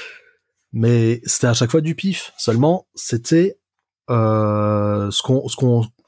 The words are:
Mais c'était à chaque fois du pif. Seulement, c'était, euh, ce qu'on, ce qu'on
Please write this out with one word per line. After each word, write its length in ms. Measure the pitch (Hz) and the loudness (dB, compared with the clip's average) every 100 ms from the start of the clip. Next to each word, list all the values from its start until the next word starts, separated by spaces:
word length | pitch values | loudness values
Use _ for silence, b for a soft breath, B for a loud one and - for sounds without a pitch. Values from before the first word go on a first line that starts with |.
| B B B B B _ _ | B B B B B _ _
Mais 480 | 113 117 120 113 120 | -2 2 4 2 0
c'était 240 | - - 123 | -4 -2 0
à 60 | |
chaque 160 | 117 120 | 0 0
fois 120 | 160 | 0
du 120 | 156 | 0
pif. 380 | 156 190 180 - - | -4 -4 -6 -10 -6
Seulement, 480 | - 120 147 180 - | -2 2 2 0 -4
c'était, 640 | - - 117 120 165 190 - _ _ _ _ - | -10 -6 -4 2 2 2 -4 _ _ _ _ -4
euh, 1000 | 120 110 110 107 107 104 104 104 104 101 | 0 2 2 0 0 0 0 0 -2 -2
ce 120 | - | -4
qu'on, 260 | - 131 135 | -2 -2 -2
ce 80 | - | -2
qu'on 280 | 127 120 117 _ | 2 2 0 _